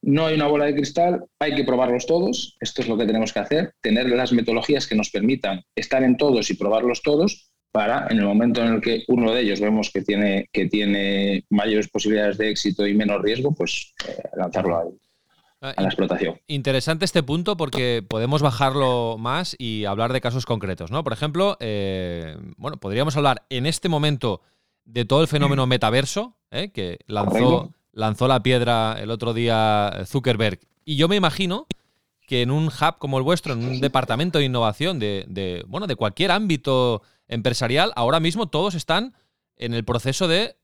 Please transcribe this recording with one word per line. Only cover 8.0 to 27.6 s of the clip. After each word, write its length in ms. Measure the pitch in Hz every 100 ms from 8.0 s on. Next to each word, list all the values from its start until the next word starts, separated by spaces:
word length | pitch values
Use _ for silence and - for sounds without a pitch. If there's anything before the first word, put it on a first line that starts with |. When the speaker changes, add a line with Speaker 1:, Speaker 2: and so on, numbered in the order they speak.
| -
Speaker 1:
en 100 | 113
el 60 |
momento 380 | 101 104 117 117
en 120 | 117
el 60 | 113
que 220 | 117 113 -
uno 240 | 123 113
de 100 | 117
ellos 160 | 110 98
vemos 300 | 104 107 104
que 120 | 98
tiene, 460 | 95 104 104 98 -
que 140 | - 92
tiene 800 | 107 104 101 98 98 98 98 -
mayores 380 | 104 107 107 104
posibilidades 500 | 104 104 107 104 98
de 120 | 107
éxito 360 | 104 101 92 101
y 80 |
menos 260 | 104 107 101
riesgo, 320 | 101 120 139
pues, 400 | 151 85 - - - -
eh, 160 | - - -
lanzarlo 420 | 90 90 90 85
al, 100 | 85 92 _ _ _ _ _ _
Speaker 2:
Ah, 100 | 135
Speaker 1:
a 100 | -
la 20 |
Speaker 2:
in-, 40 | 95
Speaker 1:
explotación. 520 | - 95 87 82 82 _
Speaker 2:
interesante 580 | 143 135 131 156 160
este 200 | 185 175
punto 320 | 135 156 180 190
porque 480 | 151 131 123 120 95
podemos 340 | 110 120 147
bajarlo 720 | 147 110 135 135 131 123 117 110
más 380 | 117 143 180 -
y 280 | 120 110 101
hablar 260 | 101 117
de 80 | 131
casos 260 | 120 127 117
concretos, 460 | 113 95 87 82
¿no? 100 | 131
Por 100 | 143
ejemplo, 440 | 110 151 151 202 190
eh, 760 | 117 104 98 95 90 85 82 78 78 -
bueno, 200 | 143 151
podríamos 400 | 98 107 147 143
hablar 260 | 143 127 _
en 160 | 127 139
este 220 | 160 185
momento 520 | 156 151 139 120 92 _ _ _ _
de 200 | _ 117
todo 160 | 113 139
el 60 | 160
fenómeno 400 | 151 143 139 127
Speaker 1:
Mm. 40 |
Speaker 2:
metaverso, 680 | 127 110 120 139 - 233 _ _
¿eh? 180 | 123 196
Que 260 | - 92 85 -
lanzó, 240 | 104 101
Speaker 1:
Correcto. 400 | 104 123 120